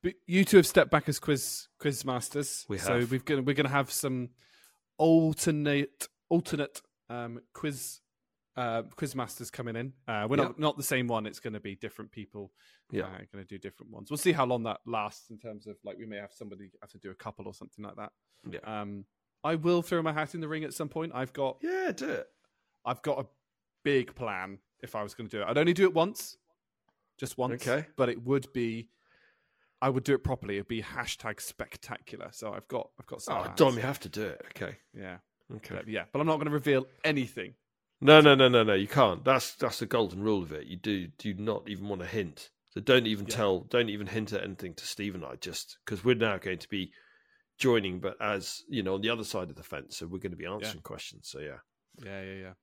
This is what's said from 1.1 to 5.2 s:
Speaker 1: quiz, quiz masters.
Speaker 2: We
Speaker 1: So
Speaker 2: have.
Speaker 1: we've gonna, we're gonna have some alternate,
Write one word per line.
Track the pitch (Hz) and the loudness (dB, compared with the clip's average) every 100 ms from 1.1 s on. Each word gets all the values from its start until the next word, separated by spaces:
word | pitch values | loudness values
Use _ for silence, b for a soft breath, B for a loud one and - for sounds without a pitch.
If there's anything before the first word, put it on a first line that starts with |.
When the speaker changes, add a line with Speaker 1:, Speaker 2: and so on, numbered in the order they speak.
| 139 | -4
Speaker 1:
quiz, | - 139 - - - _ | 0 0 0 -8 -12 _
quiz | 151 131 135 | -4 -2 -4
masters. | 127 - 143 139 - - | -4 -4 -6 -6 -8 -6
Speaker 2:
We | 98 | -4
Speaker 1:
So | 90 120 | 0 2
Speaker 2:
have. | 120 | 2
Speaker 1:
we've | 127 - | -2 0
gonna, | 143 | 0
we're | 131 139 | 2 0
gonna | 143 | 2
have | 139 135 | 2 0
some | - 139 131 123 _ b b b b _ _ | -2 -4 -4 -6 _ b b b b _ _
alternate, | 160 160 | 6 8